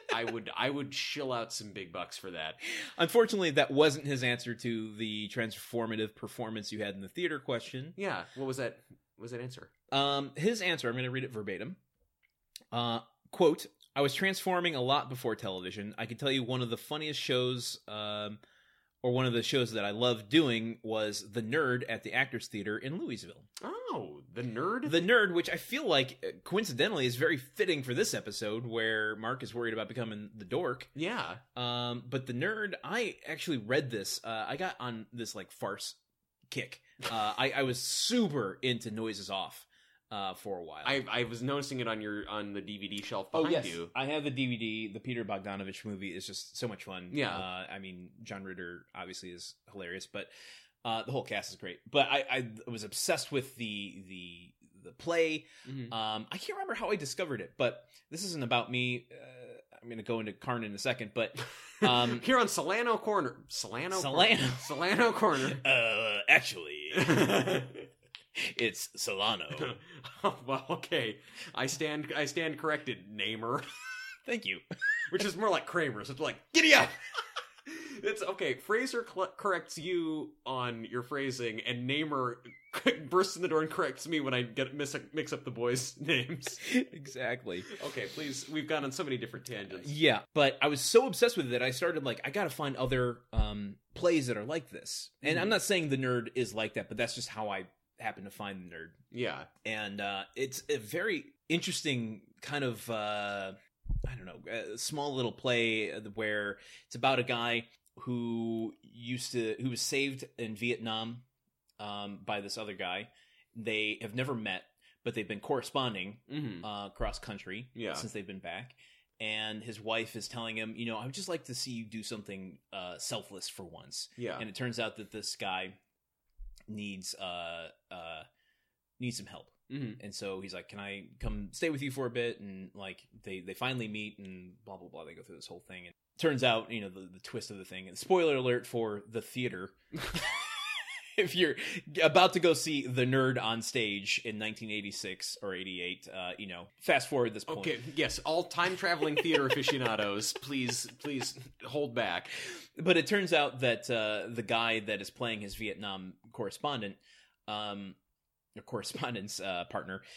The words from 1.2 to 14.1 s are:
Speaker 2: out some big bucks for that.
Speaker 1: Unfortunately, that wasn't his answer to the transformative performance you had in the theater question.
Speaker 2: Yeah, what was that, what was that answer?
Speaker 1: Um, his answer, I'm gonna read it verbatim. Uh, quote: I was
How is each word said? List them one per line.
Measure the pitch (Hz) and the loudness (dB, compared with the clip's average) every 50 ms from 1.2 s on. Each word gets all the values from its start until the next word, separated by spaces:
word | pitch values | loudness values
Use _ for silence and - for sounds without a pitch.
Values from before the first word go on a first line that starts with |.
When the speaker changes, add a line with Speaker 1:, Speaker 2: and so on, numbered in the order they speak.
| 143 131 127 | -2 -2 -2
Speaker 2:
out | 120 113 110 - | -2 -2 -4 -6
some | - 107 104 92 | -8 -8 -8 -10
big | 101 95 85 85 | -10 -10 -8 -6
bucks | 92 87 - - | -6 -6 -6 -8
for | - - 92 | -10 -10 -8
that. | 87 80 78 78 80 - - - - - - - - - | -6 -4 -4 -4 -6 -6 -6 -6 -6 -6 -6 -6 0 2
Speaker 1:
Unfortunately, | 170 160 - 240 226 226 220 202 185 160 135 | 2 6 8 8 8 8 6 4 2 4 6
that | 151 143 - | 6 4 6
wasn't | 139 139 151 156 135 156 147 | 8 8 8 8 8 4 0
his | 143 143 127 127 | -2 0 2 2
answer | 123 123 120 - 123 117 | 2 2 0 -2 -4 -6
to | 113 - 120 117 110 110 110 107 | -4 -2 -2 -2 -2 -2 -4 -6
the | 107 113 110 107 107 107 101 | -6 -4 -4 -2 -4 -4 -4
transformative | - 123 113 110 101 - - - - 120 113 113 110 107 110 104 - | -2 -2 -2 -2 -4 -8 -10 -4 -2 -2 0 0 0 0 0 -2 -4
performance | - - 101 - - 117 110 110 110 101 - 110 | -8 -12 -10 -8 -6 -6 -6 -6 -6 -6 -6 -4
you | 107 104 | -4 -4
had | 101 98 | -4 -4
in | 98 | -6
the | 98 92 | -10 -10
theater | - 175 175 165 156 139 | -4 -2 -2 -2 -2 -2
question. | - - 127 - - - - 131 135 160 180 | -2 -2 -2 -2 -2 -4 -8 -8 -8 -10 -8
Speaker 2:
Yeah, | 190 202 190 135 92 85 - - | -4 -2 -2 -2 -2 -4 -6 -8
what | 127 135 | -6 -4
was | 131 131 | -2 -2
that, | 131 127 113 - - _ _ - - _ _ _ | -2 -2 -4 -4 -6 _ _ -20 -20 _ _ _
what | - 110 | -16 -12
was | 117 123 | -10 -8
that | 117 | -8
answer? | 123 127 127 - - - _ _ _ _ | -8 -8 -10 -12 -16 -18 _ _ _ _
Speaker 1:
Um, | 135 139 139 139 139 139 139 135 - | 2 2 4 4 2 2 0 -2 -4
his | - 151 220 240 214 190 | 0 2 2 2 2 2
answer, | 180 165 143 - 120 | 0 0 2 0 0
I'm | 117 | 0
gonna | 127 127 127 | 0 0 -2
read | 123 131 127 | -2 -2 -4
it | - 120 | -4 -4
verbatim. | 110 104 101 95 87 107 151 185 - _ _ _ _ _ _ _ _ _ _ _ _ _ _ _ - - _ | -4 -4 -4 -4 -4 -4 -6 -8 -10 _ _ _ _ _ _ _ _ _ _ _ _ _ _ _ -18 -12 _
Uh, | - 120 120 117 117 113 - - _ _ _ _ | -2 0 0 0 0 -2 -4 -8 _ _ _ _
quote: | - - 180 156 165 - - - - _ _ _ _ | 2 6 6 6 6 6 0 -8 -16 _ _ _ _
I | 135 | 2
was | 143 139 | 2 2